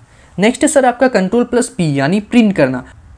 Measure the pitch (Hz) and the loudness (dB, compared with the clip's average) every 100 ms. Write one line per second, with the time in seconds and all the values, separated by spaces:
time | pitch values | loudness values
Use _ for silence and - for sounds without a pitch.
0 | - - - - 208 - 302 277 254 240 | -20 -20 -14 -2 -2 0 0 2 0 0
1 | 262 220 185 233 240 240 - - 165 139 | 0 0 0 -2 0 -2 -4 -4 -2 0
2 | 139 202 208 240 220 190 135 127 131 - | 0 -2 0 2 2 2 -2 -2 -10 -20
3 | - | -20